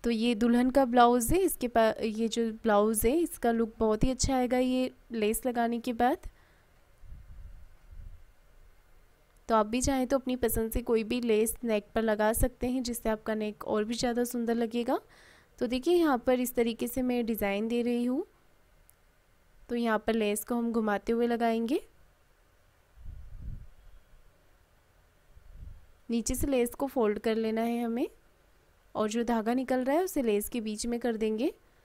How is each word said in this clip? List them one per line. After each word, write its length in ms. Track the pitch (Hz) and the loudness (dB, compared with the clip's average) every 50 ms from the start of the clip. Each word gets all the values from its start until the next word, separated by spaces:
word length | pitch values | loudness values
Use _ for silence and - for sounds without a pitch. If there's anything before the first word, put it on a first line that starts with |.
| - | 0
तो 60 | 240 | -2
ये 240 | 233 220 220 240 240 | 0 2 2 0 2
दुल्हन 340 | 208 233 233 233 240 247 262 | 2 4 4 4 4 4 4
का 140 | 254 285 269 | 4 4 4
ब्लाउज 480 | 240 233 247 240 240 240 247 233 233 | 4 6 6 8 8 6 4 2 2
है, 60 | 302 359 | 2 2
इसके 300 | 392 320 - - - 233 | 2 0 0 -2 -6 0
पा-, 340 | 233 233 226 220 - - | 2 4 2 2 2 0
ये 240 | - 226 208 214 226 226 | -4 -4 -2 -2 -2 -2
जो 140 | 220 233 233 226 220 | 0 -2 -2 -2 -4
ब्लाउज 460 | 220 - 226 208 202 208 220 226 208 - | -2 0 4 4 4 4 4 2 2 2
है 100 | 226 269 339 | 2 2 2
इसका 320 | 349 - - - - 233 | 0 -2 -4 -2 0 0
लुक 200 | 233 226 233 220 226 - | 2 2 0 -2 -2 -2
बहुत 260 | 226 220 214 214 - | 0 0 2 2 2
ही 60 | 262 | 0
अच्छा 240 | 262 247 - - 269 | 2 -2 -2 0 0
आएगा 220 | 254 247 240 254 254 | 0 0 2 2 0
ये 320 | 262 254 254 254 254 262 - - - - | 2 2 2 0 0 -2 -4 -12 -16 -8
लेस 320 | 233 226 208 208 226 226 - | -4 -2 0 0 0 0 -2
लगाने 320 | 262 233 240 233 233 233 233 | -2 -2 0 -2 -2 -2 -4
के 140 | 226 254 | -4 -6
बाद। 360 | 240 226 247 247 311 370 - - _ _ - _ _ _ _ _ _ - _ _ - - - - - - - - - - - - - - - - - - - - - - - - - - - - - - _ - - - - - - - _ _ - - - _ - _ _ _ _ _ _ - | -2 0 2 0 0 -2 -6 -16 _ _ -20 _ _ _ _ _ _ -20 _ _ -20 -20 -20 -18 -18 -18 -18 -18 -18 -18 -16 -18 -18 -18 -20 -20 -20 -20 -20 -20 -18 -16 -16 -16 -18 -18 -20 -20 -20 -20 _ -20 -20 -20 -20 -20 -20 -20 _ _ -20 -20 -20 _ -20 _ _ _ _ _ _ 2
तो 60 | 226 | 2
आप 120 | 220 208 | 2 4
भी 140 | 214 220 254 | 2 0 0
चाहें 260 | 262 285 269 262 254 | 0 2 2 0 2
तो 120 | 254 277 269 | 2 0 0
अपनी 180 | 254 254 254 | 0 -2 -2
पसंद 340 | 247 - 226 - 233 220 226 | 0 0 0 0 0 -2 -2
से 100 | 226 247 | -4 -4
कोई 200 | 233 - 233 226 220 | -2 0 0 0 0
भी 160 | 208 233 247 | 0 -4 -2
लेस 360 | 240 233 220 208 220 220 - - - | 2 2 2 2 2 0 -2 -6 -4
नेक 220 | 233 220 208 208 - - | -2 -2 -2 -2 -2 -4
पर 80 | 226 | -2
लगा 300 | 220 226 214 208 214 214 | 0 0 2 2 2 2
सकते 340 | 226 - - 247 - - - | 4 2 0 0 0 -4 -6
हैं 160 | 247 247 262 | -4 -4 -4
जिससे 260 | 247 240 233 226 - 220 | -4 -6 -8 -4 -4 -4
आपका 260 | 220 214 - - 220 | -4 -4 -4 -6 -4
नेक 300 | 220 214 214 208 _ - | -4 -4 -6 -8 _ -6
और 200 | - - 214 214 | -4 -2 -2 -2
भी 100 | 214 240 | -2 -4
ज़्यादा 300 | 233 - 247 233 240 240 | -2 -2 -2 0 0 -2
सुंदर 300 | 233 - 240 233 226 233 | -2 -2 -4 -2 0 0
लगेगा। 440 | 233 233 226 226 240 240 233 269 415 - _ - - - - - - _ _ _ - | 0 -2 -2 -2 -4 -2 -2 -2 -4 -4 _ -20 -20 -20 -20 -20 -20 _ _ _ -6
तो 80 | 254 | -4
देखिए 280 | 233 240 254 254 330 349 | -2 -2 -2 2 2 4
यहाँ 240 | 349 339 311 269 233 | 4 4 4 2 2
पर 220 | - - 254 247 | 2 2 2 2
इस 140 | 247 233 - | 0 -2 0
तरीके 320 | - 233 233 226 - 247 233 | 0 0 0 0 -4 -6 -4
से 140 | - 262 | -2 -2
मैं 220 | 254 247 247 240 233 | -2 0 0 0 0
डिज़ाइन 420 | 220 233 202 214 202 196 202 220 226 | -2 -2 -2 -2 -2 -2 -2 -2 -2
दे 120 | 240 240 | -2 -2
रही 220 | 233 240 240 240 240 | 0 0 0 0 0
हूँ। 200 | 247 254 285 415 _ _ _ _ _ _ _ _ _ _ _ _ _ _ _ _ _ _ _ _ _ _ _ _ _ _ - - - | -2 -2 -2 -4 _ _ _ _ _ _ _ _ _ _ _ _ _ _ _ _ _ _ _ _ _ _ _ _ _ _ -20 -10 -6
तो 60 | 240 | -4
यहाँ 240 | 240 233 226 220 208 | -2 0 0 0 0
पर 160 | - - 220 | 0 0 0
लेस 300 | 226 214 208 208 214 - | 2 2 0 0 -2 -4
को 100 | - 247 | -4 -2
हम 160 | 240 233 233 | -2 -2 0
घुमाते 400 | 226 233 220 214 202 196 - - | 0 0 0 0 0 -2 0 -2
हुए 140 | 233 233 240 | 0 0 2
लगाएंगे। 540 | 240 233 226 240 233 226 226 226 226 285 370 - - _ - - - _ _ _ _ _ _ _ _ _ _ _ _ _ _ _ _ _ - - - - - - - - - - - - - - - - - - - - - - _ - - - - _ _ _ _ _ _ _ _ _ _ _ _ _ _ _ _ _ _ _ _ - - _ - - - - - - - - - - _ _ - | 0 0 2 2 0 2 0 0 0 -2 -2 -4 -6 _ -20 -20 -20 _ _ _ _ _ _ _ _ _ _ _ _ _ _ _ _ _ -16 -14 -14 -14 -14 -16 -16 -16 -12 -12 -12 -12 -12 -14 -18 -20 -20 -20 -20 -20 -20 -20 _ -20 -20 -20 -20 _ _ _ _ _ _ _ _ _ _ _ _ _ _ _ _ _ _ _ _ -20 -20 _ -20 -20 -18 -18 -18 -18 -20 -20 -20 -20 _ _ -4
नीचे 260 | 233 233 220 - 262 | -4 -2 -2 -2 -2
से 120 | 247 - | -2 0
लेस 280 | 285 277 247 240 240 247 | 2 2 2 2 0 0
को 120 | - 277 | -6 -6
फोल्ड 320 | 269 - 269 226 208 208 208 | -4 0 2 2 2 2 0
कर 180 | - 226 220 | 0 0 0
लेना 260 | 220 226 220 220 226 | 0 0 0 0 0
है 200 | 226 233 233 233 240 | 0 0 -2 -2 -2
हमें 220 | 233 233 233 302 - - _ _ _ _ _ _ _ _ _ _ _ _ _ _ _ _ | -2 -2 -2 -2 -4 -4 _ _ _ _ _ _ _ _ _ _ _ _ _ _ _ _
और 140 | - 214 214 | -4 -2 -2
जो 120 | 214 233 233 | 0 -2 0
धागा 300 | 220 240 226 208 220 240 | 0 0 0 0 0 0
निकल 280 | 262 262 - 262 254 254 | -2 0 0 0 0 2
रहा 120 | 254 277 | 2 2
है 60 | 330 | 0
उसे 200 | 381 370 - 302 | 0 0 -2 -2
लेस 260 | 262 226 208 202 208 - | 0 2 0 0 -2 -2
के 120 | - 247 | -6 -6
बीच 240 | 214 220 214 214 - | -4 -4 -6 -6 -4
में 120 | 240 240 240 | -4 -4 -2
कर 160 | 233 240 226 | -2 -2 -2
देंगे 360 | 214 220 220 220 220 247 349 440 _ _ _ _ _ | 0 -2 -2 0 0 -2 -2 -2 _ _ _ _ _